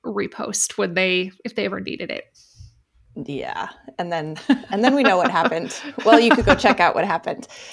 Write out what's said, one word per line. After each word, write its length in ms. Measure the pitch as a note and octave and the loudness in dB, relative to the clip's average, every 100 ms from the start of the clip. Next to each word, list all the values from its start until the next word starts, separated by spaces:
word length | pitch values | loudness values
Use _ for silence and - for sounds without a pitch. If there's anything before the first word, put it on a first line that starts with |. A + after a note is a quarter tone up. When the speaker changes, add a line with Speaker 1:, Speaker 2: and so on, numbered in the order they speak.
| - | -8
Speaker 1:
repost 720 | G3+ - - A3 G3 - - | -6 -6 -6 -8 -4 -4 -2
when 160 | F#3+ | -2
they, 380 | E3+ F#3 F3+ F#3 - | 0 0 0 -2 -8
if 120 | A#3 - | -10 -4
they 80 | |
ever 160 | G3 F#3+ | -4 -6
needed 300 | F#3+ - - | -8 -8 -8
it. 120 | - - _ _ - - _ _ _ _ - - | -10 -12 _ _ -20 -20 _ _ _ _ -14 -10
Speaker 2:
Yeah. 420 | C#3 B1+ - - - - - | -8 -8 -8 -10 -14 -18 -10
And 120 | F3 | -6
then, 240 | E3+ D#3 D#3 - C4+ - | -4 -6 -8 0 0 0
and 120 | G3 | 0
then 120 | B3 | 2
we 80 | C#4 | 4
know 140 | B3 F#3 | 4 4
what 140 | E3+ | 2
happened. 440 | E3+ D#3+ D#3+ - - D4 | 2 0 -2 -6 -10 -12
Speaker 1:
<laughs> 140 | - | -2
Speaker 2:
Well, 140 | G#3+ A3+ | 6 8
you 100 | A#3 | 6
could 100 | D3 - | 4 2
go 80 | |
check 260 | F#3 G#3+ A#3 | 4 4 4
out 140 | E3+ | 2
what 100 | - | 2
happened. 420 | F3 E3 E3 - - - - | -2 -2 -4 -10 -12 -20 -20